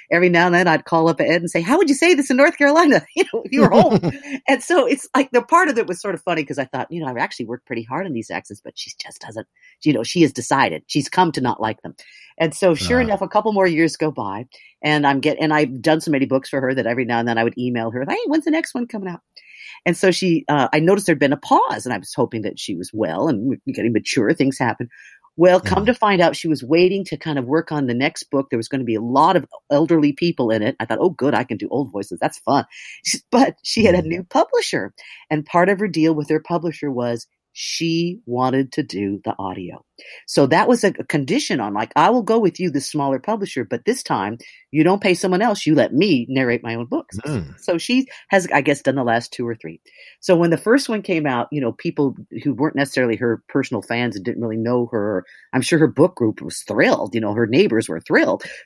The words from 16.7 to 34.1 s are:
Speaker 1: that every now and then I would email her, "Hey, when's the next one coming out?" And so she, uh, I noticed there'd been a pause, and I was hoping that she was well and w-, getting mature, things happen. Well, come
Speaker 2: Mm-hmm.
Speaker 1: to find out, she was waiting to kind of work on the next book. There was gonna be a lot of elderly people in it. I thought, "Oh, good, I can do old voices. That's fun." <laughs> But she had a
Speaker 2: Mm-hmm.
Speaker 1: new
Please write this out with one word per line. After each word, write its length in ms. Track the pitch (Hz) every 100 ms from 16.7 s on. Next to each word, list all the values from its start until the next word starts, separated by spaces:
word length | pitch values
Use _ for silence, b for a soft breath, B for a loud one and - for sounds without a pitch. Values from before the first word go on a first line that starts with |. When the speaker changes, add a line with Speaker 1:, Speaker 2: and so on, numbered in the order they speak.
Speaker 1:
that 120 | 131 113
every 200 | 120 120
now 120 | 117
and 80 | 120
then 100 | 113
I 60 |
would 140 | 117 120
email 320 | 123 120 117
her, 120 | 123 135
"Hey, 100 | 440 453
when's 180 | 311
the 60 | 320
next 220 | 311 320
one 120 | 254 233
coming 220 | 214 190
out?" 120 | 170 _ _ B B B B -
And 100 | 170
so 140 | 190
she, 340 | 175 185 160 -
uh, 200 | 147 123
I 80 | 156
noticed 260 | 160 202 196
there'd 120 | 151
been 140 | 139
a 40 | 143
pause, 480 | - 302 494 107 123
and 80 |
I 40 | 107
was 160 | -
hoping 280 | - 120 113
that 160 | 104 -
she 160 | - 85
was 140 | 92
well 340 | 107 95 82 151
and 160 | 110 127
w-, 220 | 117 -
getting 180 | 113 113
mature, 400 | 107 - - 107
things 240 | - 135 -
happen. 300 | 120 107 120 B B B B -
Well, 240 | 180 180
come 240 | - -
Speaker 2:
Mm-hmm. 20 | 208
Speaker 1:
to 80 |
find 260 | 240 214 190
out, 140 | 165 147
she 120 | 170
was 160 | 143
waiting 400 | 120 165 180 196 185
to 100 | -
kind 220 | 165 143
of 80 | 123
work 260 | 156 165
on 140 | 151 131
the 80 |
next 300 | 120 143 -
book. 240 | - 139 139
There 60 | 117
was 100 | 113
gonna 160 | 135
be 120 | 120 107
a 60 |
lot 340 | 117 131 160 180
of 100 | - - -
elderly 420 | 143 160 165 147
people 380 | 139 175 160 117
in 120 | 110
it. 140 | 107 -
I 40 | 110
thought, 120 | 113
"Oh, 100 | 185
good, 240 | - 135
I 100 | 113
can 120 | 123 107
do 100 | 104
old 220 | 123 139
voices. 260 | 98 101 170
That's 180 | 151 -
fun." 260 | - 143 - B B B
<laughs> 260 | - - -
But 240 | 247 269 -
she 220 | - -
had 100 | 220 180
a 60 |
Speaker 2:
Mm-hmm. 60 |
Speaker 1:
new 160 | 160